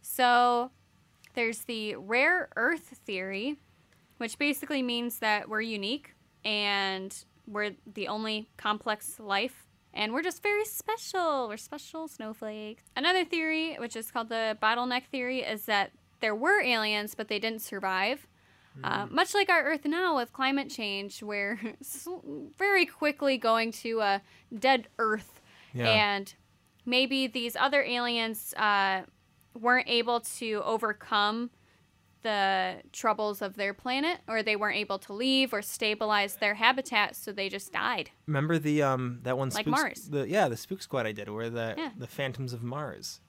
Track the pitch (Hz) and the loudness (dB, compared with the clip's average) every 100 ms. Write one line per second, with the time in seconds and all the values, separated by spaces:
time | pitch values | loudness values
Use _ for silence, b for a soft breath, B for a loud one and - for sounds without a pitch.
0 | - - 247 247 247 240 254 _ _ _ | -8 2 6 8 6 4 0 _ _ _
1 | _ _ - - 226 226 - 226 214 165 | _ _ -10 -2 -2 -2 -6 -6 -4 -6
2 | 190 240 302 359 - - 240 330 - - | 0 2 4 2 0 0 0 0 -6 -16
3 | - 190 190 196 247 294 _ _ _ _ | -8 -6 -4 -4 -4 -6 _ _ _ _
4 | _ _ 226 - 294 285 285 285 247 240 | _ _ -8 0 0 0 -2 -2 0 -2
5 | 240 - 220 208 - 220 226 214 196 285 | -4 -2 0 0 0 -4 -4 -4 -4 -4
6 | - _ _ _ 214 208 208 202 196 190 | -8 _ _ _ -4 0 0 0 0 -4
7 | 190 - - _ - 208 208 - - 208 | -8 -12 -18 _ -10 -4 -4 -6 -16 -8
8 | 196 214 220 214 214 - 214 208 - 214 | -6 -4 -4 -4 -6 -6 -4 -2 -2 -4
9 | - - 214 196 247 - _ _ _ - | -6 -12 -2 0 0 -6 _ _ _ -4
10 | 214 247 339 349 415 415 427 - - 440 | -2 0 -2 -2 0 0 -2 -6 -4 -6
11 | - 370 330 277 233 214 - 294 - 320 | -4 0 2 0 -2 -6 -10 -14 -12 -10
12 | 320 - 220 220 220 214 214 233 _ - | -10 -10 -10 -8 -8 -8 -10 -14 _ -2
13 | 302 370 339 339 320 311 320 - 233 226 | 2 2 2 0 0 0 -2 -4 -8 -8
14 | 226 240 226 226 220 220 220 240 247 247 | -6 -6 -4 -2 0 2 2 2 0 -2
15 | 254 269 247 262 - 214 214 202 196 _ | -2 -4 -2 -2 -2 -6 0 2 2 _
16 | _ _ 226 214 294 403 254 233 214 208 | _ _ 0 2 4 4 4 2 2 0
17 | 208 - 214 208 226 220 - 196 190 185 | -2 -6 -4 -2 -2 -4 -8 -4 -2 2
18 | 202 294 - b b b b 139 - - | 0 0 -6 b b b b -6 -2 0
19 | 202 294 370 415 381 349 277 311 294 330 | 2 2 2 2 4 4 4 0 -2 0
20 | 370 294 233 - 262 277 269 262 208 196 | 2 2 -2 -2 0 0 -2 -6 -4 -4
21 | 202 - 208 208 202 214 220 - 262 - | -6 -10 -6 -4 -2 -4 -6 -10 -12 -12
22 | 339 359 - 294 294 - 392 392 349 - | -10 -10 -10 -12 -12 -2 2 4 2 2
23 | 302 294 285 262 226 226 226 220 233 226 | -2 2 0 2 2 2 0 -4 -4 0
24 | 202 196 b b b 220 254 262 - - | 2 0 b b b 0 4 4 2 -2
25 | 220 214 - - B B B 127 117 214 | 0 0 -4 -20 B B B -2 4 4
26 | 208 202 196 - _ _ _ _ - 247 | 4 0 -6 -16 _ _ _ _ 0 2
27 | 262 269 262 254 233 - 269 277 - 247 | 2 2 0 -2 -4 0 4 4 2 0
28 | 240 233 226 220 - - 208 202 196 190 | 0 0 -2 -4 -8 0 4 4 4 0
29 | - _ _ _ _ 240 233 247 - 233 | -4 _ _ _ _ -2 4 4 4 0
30 | 226 240 - - 226 214 - 220 220 208 | 2 0 -2 -6 -4 -2 0 0 -2 -4
31 | - 214 208 226 240 b b b b _ | 0 2 2 0 -6 b b b b _
32 | _ _ 226 208 190 190 185 - - - | _ _ 0 2 4 2 0 -4 -12 -2
33 | 233 214 208 202 202 196 202 196 254 262 | 0 2 0 -2 -6 -2 -4 -2 -2 0
34 | 311 349 - 220 214 208 208 208 208 196 | 0 -2 -2 -2 0 2 0 0 -2 -4
35 | - 202 262 269 262 208 214 - 220 214 | -6 -2 2 4 4 0 -4 -2 -2 0
36 | 214 208 202 202 208 208 233 254 262 220 | 2 2 2 0 0 4 4 4 2 2
37 | 202 - - 202 196 196 - - 202 220 | 2 -2 -10 -4 -4 -4 -6 -2 -2 -2
38 | 147 _ - 147 151 165 151 151 143 131 | -6 _ -2 0 2 2 4 4 4 2
39 | 127 123 120 127 135 156 180 156 269 - | -2 -4 -2 0 0 -2 0 2 0 -4
40 | 156 143 120 196 156 113 - - - 135 | -6 -4 0 4 2 0 -8 -10 -4 -2
41 | 113 104 101 107 117 117 113 110 311 196 | -2 -4 -6 -6 -4 -4 -4 -4 -8 -10
42 | 123 - 139 127 127 120 120 135 143 57 | -12 -4 -4 -4 -6 -6 -6 -6 -8 -10
43 | - - | -12 -14